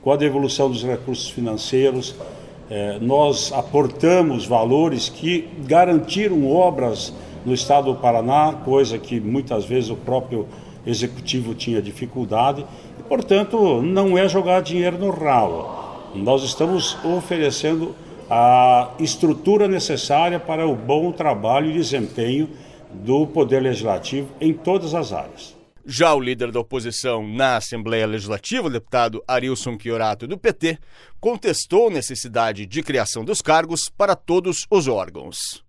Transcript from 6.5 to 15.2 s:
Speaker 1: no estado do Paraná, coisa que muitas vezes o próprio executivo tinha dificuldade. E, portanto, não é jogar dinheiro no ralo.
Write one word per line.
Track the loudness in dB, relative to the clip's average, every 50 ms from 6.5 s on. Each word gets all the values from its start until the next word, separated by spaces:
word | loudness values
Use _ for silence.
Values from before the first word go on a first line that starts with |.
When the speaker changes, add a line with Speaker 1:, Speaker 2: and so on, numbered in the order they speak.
| 4 4 4 4 4 2 -2 -2 -2 -4 -8 -12 -12 -16 -16 -16 -18 -10 -4
Speaker 1:
no | -2 -2
estado | -2 2 4 4 4 4 2 -2
do | 2
Paraná, | 2 2 2 4 2 2 4 4 4 2 0 -4 -2
coisa | 2 4 4 4 2 0 -6
que | -6 -6 -6 -4
muitas | -2 -2 -2 -2 -2 -2 -4 -4 -2
vezes | 0 -2 -2 -2 -2
o | -6
próprio | -8 -4 -2 -2 -2 -2 -2 -6 -6 -6 -6 -10 -18 -20 -20 -20 -12 -6
executivo | -4 -2 -2 -2 -6 -6 -8 -8 -4 -4 -4 -2 -4 -6
tinha | -6 -4 -2 -2 -2
dificuldade. | -2 -4 -8 -10 -12 -10 -6 -6 -4 -2 0 2 2 2 0 -2 -8 -12 -16 -20 -20 -20 -18 -18
E, | -4
portanto, | -2 -2 -2 2 2 2 2 2 0 2 2 4 4 4 2 0
não | 0 2 2 2 4 4 4
é | 4 4
jogar | 2 0 2 4 2 2 2
dinheiro | 0 -2 0 0 0 -2 -2
no | -4 -4
ralo. | -2 -2